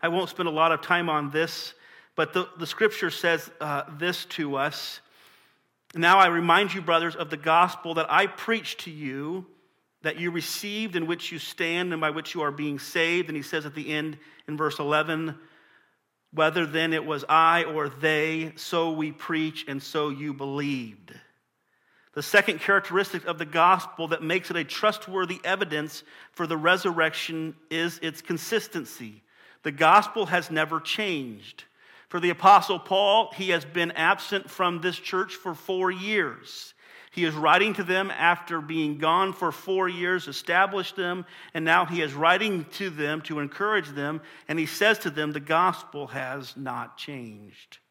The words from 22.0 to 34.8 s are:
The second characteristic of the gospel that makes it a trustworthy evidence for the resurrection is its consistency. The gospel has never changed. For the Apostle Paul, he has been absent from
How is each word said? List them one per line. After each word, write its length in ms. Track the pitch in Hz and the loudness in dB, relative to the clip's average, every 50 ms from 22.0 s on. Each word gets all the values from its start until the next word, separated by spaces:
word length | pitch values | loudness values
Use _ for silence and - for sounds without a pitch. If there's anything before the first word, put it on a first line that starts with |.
| _ _ _ | _ _ _
The 100 | 151 143 | -10 -8
second 360 | - - 208 190 - 185 156 | 4 4 4 4 4 -2 -2
characteristic 680 | - - 202 196 - - 170 185 202 190 - 170 - | 2 4 2 2 2 2 0 0 0 0 -4 -8 -6
of 120 | 175 170 156 | -6 -6 -6
the 80 | 165 | -6
gospel 640 | 151 147 165 165 175 190 180 - - - - 165 156 | -4 2 4 6 6 6 4 2 -8 -8 -8 -2 -2
that 120 | 165 156 | -2 -2
makes 300 | 160 156 170 190 180 - | -2 -2 -2 -2 -2 -2
it 60 | 175 170 | -4 -4
a 60 | 170 | -4
trustworthy 760 | - - - - 214 208 214 - - 185 190 185 170 180 185 - | -4 -6 0 0 0 0 0 -10 -6 -4 -4 -2 -2 -4 -6 -2
evidence 600 | 170 185 190 196 165 151 151 151 156 - - - - - - - - _ | -2 -2 -2 -2 -4 -4 -6 -6 -6 -10 -14 -18 -18 -20 -20 -20 -20 _
for 120 | - 175 | -6 -4
the 120 | 160 165 160 | -2 -2 2
resurrection 1000 | 151 170 180 185 175 196 170 165 160 160 156 - - - 165 160 160 160 156 _ _ _ | 4 4 4 4 4 -2 2 2 0 0 0 -4 -8 -6 -6 -6 -6 -8 -8 _ _ _
is 280 | 160 165 165 170 165 - | -4 -2 -2 -2 -4 -4
its 220 | - 160 160 - | -8 -8 -8 -8
consistency. 1000 | - - 180 160 - - 226 214 - - - 175 135 - - - 123 110 104 107 _ _ _ _ - - - _ _ | -8 -6 -6 -6 -4 -2 -2 -2 -2 -2 -8 -8 -8 -8 -12 -14 -14 -16 -16 -18 _ _ _ _ -20 -20 -20 _ _
The 80 | 156 | -8
gospel 560 | 143 139 160 160 175 208 208 - - 226 202 156 | 0 4 6 8 8 8 8 6 -2 -4 -2 0
has 240 | 175 180 165 - | 0 0 0 0
never 280 | 160 156 156 151 160 160 | 0 0 0 0 0 -4
changed. 840 | - - - - 214 202 175 147 135 120 110 101 101 - - - - _ _ _ _ - - - - _ | -4 -4 -4 -2 -2 -2 -2 -4 -6 -8 -12 -14 -18 -20 -20 -20 -20 _ _ _ _ -20 -20 -20 -20 _
For 100 | - 175 | -6 -2
the 120 | 165 175 | 0 0
Apostle 480 | 170 170 - 190 202 196 185 - 196 175 | 0 6 8 10 10 10 8 4 -4 -4
Paul, 520 | - - 190 190 202 202 202 220 220 - - | -2 0 2 4 4 6 6 4 4 2 -4
he 140 | - 190 185 | -8 -2 0
has 140 | 175 165 143 | 0 0 0
been 280 | 147 156 175 170 170 | -4 -2 -2 -2 -2
absent 580 | 165 - 160 170 202 196 - - 202 196 190 - | 0 0 2 2 2 2 0 -4 -4 -4 -4 -6
from 320 | - - 185 175 175 170 | -4 0 0 0 0 0